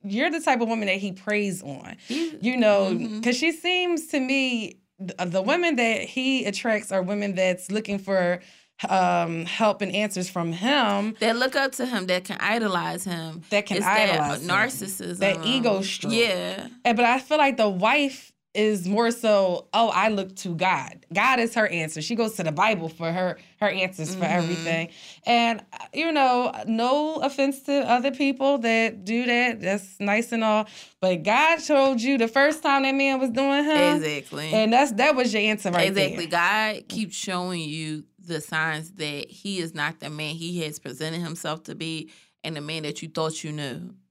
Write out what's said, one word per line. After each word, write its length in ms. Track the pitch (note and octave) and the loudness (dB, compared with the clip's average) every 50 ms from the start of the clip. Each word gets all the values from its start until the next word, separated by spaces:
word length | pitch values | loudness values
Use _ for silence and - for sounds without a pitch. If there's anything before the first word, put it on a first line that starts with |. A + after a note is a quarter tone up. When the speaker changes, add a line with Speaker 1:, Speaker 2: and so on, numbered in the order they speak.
| - | -6
Speaker 1:
you're 260 | G3+ G3 A3+ D4 F4+ | -4 -2 0 0 0
the 80 | D4+ E4 | 0 0
type 200 | E4 E4 C4+ A#3+ | 0 0 2 2
of 60 | A#3 A3 | 2 0
woman 180 | A3+ A3+ G#3+ | 0 -2 0
that 100 | G3 F#3 | 0 -2
he 140 | G3 G3 G3+ | -2 -2 -6
preys 500 | F#3 - - - G#3 G#3 G#3 G3 F3+ F#3+ | -8 -8 -6 -2 -2 0 0 -2 -4 -6
on. 360 | - C#3+ C3+ - - - - - - | -8 -10 -12 -10 -12 -16 -16 -16 -10
Speaker 2:
He 260 | - A#3 D4+ E4+ E4 D4+ - | -8 -4 -4 -4 -4 -6 -4
Speaker 1:
You 160 | - A#3+ B3+ | -2 -2 2
know, 340 | B3+ A3+ G#3+ G3+ G3+ G3 F#3+ - | 4 4 6 6 4 4 2 0
Speaker 2:
mm-hmm. 280 | A#3 B3 A3+ G#3+ G#3+ | -2 -2 -4 -6 -2
Speaker 1:
'cause 160 | A3+ A#3+ B3+ | -2 -2 0
she 140 | B3 D4+ E4 | 2 0 0
seems 560 | D#4+ D#4+ - F4 F4+ F4+ F4+ F4 E4+ D4+ D#4+ | -2 0 -2 0 0 0 0 0 0 -2 -4
to 120 | - - C#4+ | -2 -2 -2
me, 560 | C4 B3+ C4+ C4+ C4+ B3+ B3 A#3 G#3+ - - _ _ _ _ _ | 0 0 0 0 0 0 -2 -4 -6 -8 -12 _ _ _ _ _
th-, 300 | F#3+ F3+ - - F3+ F3+ | -12 -12 -6 -6 -4 -2
the 100 | E3 F#3+ | 0 0
women 340 | F#3+ G#3 D4 F4 F4 E4+ D4+ | 2 2 2 2 2 2 2
that 240 | A#3+ A#3+ A3+ A3 G3+ | 2 2 2 2 0
he 440 | - - - C4 B3+ C4 C4+ C4 A#3 | -4 -4 -6 -2 0 0 0 0 0
attracts 460 | G#3 G3+ - - A#3+ A3 G#3 G#3 - | -2 -4 -4 -2 0 0 0 -2 -2
are 100 | F#3+ F#3+ | -2 -2
women 340 | F#3 F#3 G#3 G#3 G#3 G3+ F#3+ | -2 -2 -2 -2 -2 -4 -2
that's 340 | F3+ F#3+ F#3 F3+ F3+ - - | 0 0 0 0 -2 -4 -6
looking 280 | G3 G#3+ G#3+ G#3 G3+ G3 | -4 -4 -4 -4 -6 -6
for, 400 | G3 F#3+ G3 F#3+ F3+ F3 F3+ F3+ - - - - _ _ _ _ - - | -2 0 0 2 2 2 0 -2 -6 -18 -20 -20 _ _ _ _ -4 0
um, 560 | F#3+ F#3+ F#3 F3+ F3+ F3 E3+ E3+ E3 E3 E3 | 2 4 4 4 4 2 0 0 -4 -6 -6
help 360 | F3 - - A3+ G#3+ G3 G#3 | -6 -2 2 2 2 2 2
and 100 | G#3 F3+ F#3+ | -4 -4 -2
answers 340 | G3+ G#3+ G#3 G3+ F3+ F3+ F#3 | -2 -2 -2 -2 -4 -6 -4
from 220 | - F3+ E3+ E3+ E3 | -4 -4 -2 -2 -4
him. 600 | F3 F#3+ B3 C#4+ D4 A#3+ G#3 G3+ G3+ G3+ A3 A3+ - | -2 0 0 2 2 2 2 2 0 0 -2 -4 0
Speaker 2:
That 160 | G#3+ A3+ A3+ | 0 0 2
look 200 | A#3+ B3+ C4 C4 | 2 0 0 0
up 160 | C#4 C#4 C4+ C4+ | 0 -2 -2 -2
to 120 | - A#3+ | -4 -4
him, 200 | B3+ B3 G#3 F#3 | -2 -2 -4 0
that 180 | F#3 F3+ F3+ F#3 | 0 -2 -2 -2
can 120 | - F#3+ - | -6 -8 -4
idolize 640 | - F#3+ A3 A#3 A3+ G#3 F#3 F3 E3 E3 E3 F3+ F#3+ | -2 0 0 2 0 0 0 0 -2 -2 -6 -6 -6
him. 380 | G3 F3 E3 D#3+ E3 D#3+ E3+ D#3+ - | -6 -6 -6 -6 -8 -10 -14 -8 0
Speaker 1:
That 160 | G#3+ G3+ G#3 | 0 0 0
can 120 | - G3+ | 0 -2
Speaker 2:
It's 80 | E3+ - | 0 2
Speaker 1:
idolize 600 | F3+ G3+ G#3+ G#3+ G3 F#3+ - D3+ C#3+ - - C#3+ | 4 4 4 4 4 2 2 0 0 -2 -4 -2
Speaker 2:
that 80 | F3 F3+ | 0 2
Speaker 1:
him. 60 | G3 G#3+ B3+ | 2 2 0
Speaker 2:
narcissism. 480 | C4+ - F#3+ F#3+ - - F#3+ F3 F3 | -2 -8 -8 -8 -8 -8 -8 -8 -4
Speaker 1:
That 260 | F3+ F#3+ G3+ F#3+ E3 D#3+ | 0 0 0 0 0 -2
ego 360 | G#3+ B3+ C4+ A#3 A#3+ G3+ F#3+ | -2 -2 2 2 2 0 0
stroke. 320 | G3 G3 - - - G3+ A3+ | -2 -4 -6 -6 -4 -2 2
Speaker 2:
Yeah. 540 | A3+ A#3 A3+ F#3+ F3+ F3+ F3+ F#3+ G3 - - - - _ | 2 2 2 2 -2 -4 -6 -6 -8 -10 -12 -16 -2 _
Speaker 1:
And, 100 | A#3 A#3+ | 2 4
but 100 | G#3+ A#3+ | 4 4
I 120 | A#3 B3 C4 | 4 4 2
feel 200 | C4 - D4+ D#4 | 2 0 2 4
like 180 | D4 C#4 B3+ | 4 4 4
the 120 | - A3 G#3 | 2 2 2
wife 640 | F#3+ F3+ F#3+ A3 C4 D4 C#4+ C4+ C4+ - - - _ _ _ _ _ | 2 2 2 2 4 4 2 0 -2 -8 -18 -20 _ _ _ _ _
is 340 | G3+ G#3+ G#3+ G#3+ G3 F3 | 0 2 2 2 0 0
more 220 | F#3 G#3 G#3+ A#3 A#3 | 0 2 2 2 2
so, 560 | A#3+ A#3 - A3 G#3 G3 G3 F#3 F3 - - _ - | 0 0 2 4 4 6 4 2 0 -2 -4 _ 2
"Oh, 160 | G#3 A#3 A3 | 2 2 4
I 200 | - F3+ G3 A3 | 4 2 2 2
look 260 | G#3+ G3 F#3+ F#3 F#3+ | 2 0 -4 -6 -10
to 160 | - - F#3 E3+ | -10 -8 -6 -4
God. 500 | D#3 F3+ F#3 F3+ C#3+ C3+ - - - _ _ E3+ | 0 2 2 2 0 -2 -8 -14 -20 _ _ -2
God 260 | F#3+ G#3+ B3+ C4+ A#3+ | 2 4 4 4 2
is 140 | A#3 A#3 - | 2 0 2
her 120 | A#3 G#3+ | 0 0
answer." 340 | F#3+ E3 E3+ D#3+ D#3 - D#3+ D3+ | 2 0 -2 -4 -4 -6 -8 -6
She 100 | - A#3+ | -4 -2
goes 200 | - - A3 A3 | 0 -2 -2 -2
to 80 | - F3 | -2 -4
the 80 | D#3+ | -2
Bible 360 | D3+ E3 G3 A3+ A3 F3 E3 D#3+ | 0 2 2 2 2 2 -2 -8
for 220 | D#3+ - E3 E3 | -8 -4 -4 -2
her, 260 | E3 F3+ F#3 F3+ D#3+ - - - _ _ | 0 0 0 -2 -2 -6 -14 -20 _ _
her 100 | G#3+ G3+ | 0 0
answers 440 | F#3+ F#3+ F#3 F#3 F#3+ - D#3+ D3+ F#3 | 2 0 -2 -2 -2 -6 -6 -6 -4
for 60 | F#3 F3 | -2 0
Speaker 2:
Mm-hmm. 140 | D#3 E3 F3+ | 0 2 2
Speaker 1:
everything. 500 | E3+ E3 F3 E3 E3 E3 E3 E3 E3+ E3 - - - - - - _ | 2 0 -2 -2 -2 -2 -2 -2 -2 -6 -10 -18 -20 -20 -20 -8 _
And, 360 | - A#3+ A#3 A#3 A#3 A#3 G#3 - _ - | 2 2 4 4 2 0 -4 -8 _ -18
uh, 120 | - - - - | -18 -18 -10 -6
you 180 | C4+ D#4+ E4 | -2 -2 0
know, 400 | D#4 D4 C4+ B3+ B3 B3 B3 - - - G#2+ | 4 4 4 6 4 4 2 0 -4 -4 -4
no 480 | - A3+ A3 A#3 B3 C4+ D4 D4+ D#4 D#4+ | -2 0 0 2 2 2 2 2 0 -2
offense 440 | D#4 - C#4 C4+ - C4+ C#4 C4+ C4+ - | -2 -2 -2 0 0 0 0 0 -4 -4
to 100 | - C#4+ C#4+ B3+ - | 0 0 0 2 2
other 220 | A#3 B3+ A#3+ C#4 | 2 2 2 -2
people 480 | C4 B3+ D4 C#4 C4+ C4+ C4+ C#4 C#4+ C#4 | -2 0 0 0 0 2 2 2 2 2
that 460 | A3+ A#3 A3+ A3+ A3+ A3+ - G3+ F#3 | 2 2 2 2 2 0 -2 -6 -6
do 200 | F#3 A3+ A#3 B3 | -4 -2 -2 0
that. 340 | A#3+ A#3+ A#3+ B3 B3+ A#3 G#3+ | 2 2 2 2 0 -2 -2
That's 380 | F#3 F3+ G3 G#3 G3 - - - | -2 -2 -2 -2 -4 -10 -12 -6
nice 320 | G3+ G3+ G#3 A3 A3+ A3+ | -2 0 0 0 0 -2
and 120 | A#3+ A3+ A3 | -2 0 2
all. 240 | A3 G#3+ G#3+ G#3+ G#3+ - - - - _ _ | 2 2 2 0 -2 -8 -20 -20 -20 _ _
But 220 | - F#3 F3+ F3 D3+ | 0 0 0 2 2
God 340 | G3 G#3+ B3+ D4+ D#4+ E4 D#4+ - | 2 4 4 6 4 4 2 2
told 340 | - D4+ C#4 C4+ C4+ C4+ A#3 | 2 4 6 6 4 2 2
you 160 | A3 C4 C#4 B3+ | 2 2 2 2
the 80 | A3+ | 2
first 340 | A3+ - C4+ C#4 D4+ D#4 D#4 - | 2 4 4 4 4 4 2 2
time 200 | D#4 C#4 C#4 C4+ | 2 2 4 2
that 100 | C4+ C4+ | 2 2
man 240 | C4+ C#4 C4+ C4+ C4 | 2 2 2 2 2
was 100 | C4+ C4 | 0 0
doing 320 | A3 B3+ C4+ C#4 C#4 C#4+ D4 | 0 0 2 2 2 2 2
him. 300 | D4+ D#4 D4 C4+ - E3+ | 2 4 4 4 4 4
Speaker 2:
Exactly. 540 | - D#3 D#3 D3+ C#3+ C3+ - D3+ D3 D3+ D#3+ - | 2 0 -2 -4 -4 -8 -8 -8 -6 -4 0 2
Speaker 1:
And 180 | A3 A3 A3 A3+ | 2 4 6 6
that's, 180 | B3 C#4+ C4+ A3 | 4 4 4 2
that 220 | G3 B3+ D4+ D4+ | 2 2 4 4
was 180 | B3+ B3 B3 G3+ | 2 2 0 2
your 80 | G#3+ G#3 | 2 2
answer 260 | G#3+ G#3+ G#3 - G3 | 0 0 0 -2 -2
right 180 | F3 F3 F#3 F#3+ | 0 2 2 2
Speaker 2:
Exactly. 360 | G3 G3 F#3+ F#3 E3+ - E3+ | 2 2 0 0 0 -6 -6
Speaker 1:
there. 460 | D#3 E3 E3+ E3+ F3+ G3+ G#3+ A3 G#3+ G#3+ | -2 0 2 2 2 2 2 0 -2 -2
Speaker 2:
God 140 | - - _ | -6 -10 _
keeps 260 | - G3+ G#3+ - - | -6 -6 -6 -6 -6
showing 460 | - - - F#3 F3+ F3+ F3+ F#3 E3+ | -8 -6 -4 -4 -4 -4 -4 -4 -4
you 440 | D#3+ D3+ D3+ D#3+ D#3 D#3 D3+ D#3 D3+ _ _ | -6 -6 -6 -6 -6 -6 -6 -8 -10 _ _
the 240 | _ - E3+ E3+ D3+ | _ -10 -8 -8 -8
signs 500 | D#3+ - E3+ D#3+ D#3 D#3+ D#3 D3+ D#3+ E3 F#3+ | -6 -4 -4 -2 -2 -2 -2 -4 -8 -12 -10
that 360 | - D#3 D3 D3 C#3+ - - | -8 -8 -6 -6 -8 -10 -12
he 300 | - - - G3+ F#3+ F#3 | -16 -14 -10 -8 -6 -4
is 140 | E3 E3 E3 | -6 -6 -4
not 240 | D#3 D3 D3+ D#3 _ | -4 -6 -6 -6 _
the 80 | - C#3 | -12 -12
man 240 | D3+ D3+ D#3 D3+ D#3 | -10 -8 -8 -8 -8
he 240 | E3 E3+ E3+ F3 F3 | -8 -8 -6 -6 -4
has 180 | D#3+ D3+ D3 - | -6 -6 -8 -10
presented 400 | _ C#3 B2 - D#3 D#3 D#3+ E3+ | _ -14 -10 -8 -6 -6 -4 -6
himself 420 | F3 D#3+ D#3+ E3+ - D#3+ D3+ D#3+ D#3+ | -6 -8 -8 -8 -8 -8 -8 -8 -10
to 120 | - - | -16 -12
be 340 | - D#3+ D#3+ D#3+ D#3+ D#3 D#3 - - _ _ _ _ - | -10 -8 -8 -8 -8 -10 -14 -18 -20 _ _ _ _ -12
and 120 | D#3 D#3+ | -10 -10
the 40 | D3 | -8
man 220 | D3 D3+ D#3+ D#3+ D#3 | -8 -8 -8 -6 -6
that 180 | D3 D3 - - | -8 -8 -8 -12
you 40 | |
thought 340 | E3 - E3 D#3+ D#3+ D#3 - - | -10 -6 -4 -4 -4 -4 -6 -8
you 80 | D#3 D3+ | -8 -8
knew. 400 | D3+ D3 C3+ A#2+ D#3 F3 F3+ F#3+ - _ _ | -6 -6 -8 -8 -10 -12 -16 -18 -20 _ _